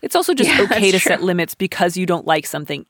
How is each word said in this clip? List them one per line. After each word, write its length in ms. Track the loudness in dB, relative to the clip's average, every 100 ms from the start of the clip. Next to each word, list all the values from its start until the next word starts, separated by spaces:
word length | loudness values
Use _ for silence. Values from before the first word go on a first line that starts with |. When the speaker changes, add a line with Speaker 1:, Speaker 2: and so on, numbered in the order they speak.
Speaker 1:
It's 120 | -2 0
also 200 | 0 2
just 140 | 2
Speaker 2:
<laughs> 60 | 2
Yeah, 100 | 2
Speaker 1:
okay 220 | 2 2
to 40 |
Speaker 2:
that's 100 | 4
Speaker 1:
set 140 | 2 0
Speaker 2:
true. 80 | 0
Speaker 1:
limits 300 | 0 -2 -4
because 420 | -4 0 -2 0
you 80 | -2
don't 220 | -2 0
like 180 | -2 -2
something, 400 | -10 -8 -12